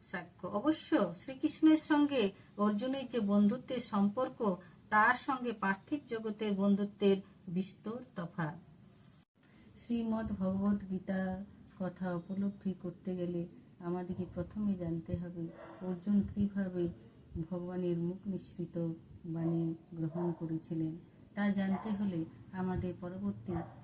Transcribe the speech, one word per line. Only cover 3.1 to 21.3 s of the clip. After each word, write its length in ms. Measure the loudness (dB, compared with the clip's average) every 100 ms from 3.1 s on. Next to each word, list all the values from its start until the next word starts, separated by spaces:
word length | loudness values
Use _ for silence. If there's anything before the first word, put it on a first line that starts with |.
যে 60 | 0 4
বন্ধুত্বের 520 | 6 6 4 -2 -4 -2
সম্পর্ক, 480 | 2 2 2 -2 0 0 0 -6 -20 2
তার 220 | 6 6 4 0
সঙ্গে 260 | -2 -2 -2
পার্থিব 380 | 0 -2 -2 -6 -4
জগতের 400 | -6 -4 -2 0 2
বন্ধুত্বের 560 | 4 4 2 2 4 4 0 -18 -6 -4
বিস্তর 420 | -4 -8 -10 -10 -10 -10
তফাৎ। 400 | -8 -4 -4 -6 -16 -20 -20 -20 -20 -20 _ _ -20 -20 -20 -20
শ্রীমদ্ 500 | -4 -2 0 -2 -2 -2
ভগবদ্ 420 | 0 2 2 2 0
গীতার 440 | -6 -2 -2 -2 -4 -8 -16 -20 -6
কথা 280 | -6 -4 -4 -4
উপলব্ধি 520 | -4 -2 -2 -2 -6 -4
করতে 280 | -6 -8 -6 -4
গেলে 220 | -2 -2 -6 -10 -20 -10 -4
আমাদেরকে 380 | -4 -4 -6 -6 -4
প্রথমে 360 | -6 -2 -2 0
জানতে 300 | -2 -4 -4 -6
হবে 220 | -4 -6 -8 -10 -16 -10 -6
অর্জুন 300 | -4 4 4 4
কীভাবে 520 | 0 0 0 -2 0 -2 -4 -18 -20 -12 -6 -4
ভগবানের 480 | -4 -4 -2 0 0 -2
মুখ 120 | -4 -4
নিঃসৃত 440 | -6 -6 -8 -6 -2 -4 -4 -12 -16 -8 -2
বাণী 280 | 0 0 0 -4 -10 -4
গ্রহণ 280 | -4 -2 -2 -2
করেছিলেন। 540 | -4 -4 -4 -2 -2 -4 -14 -20 -14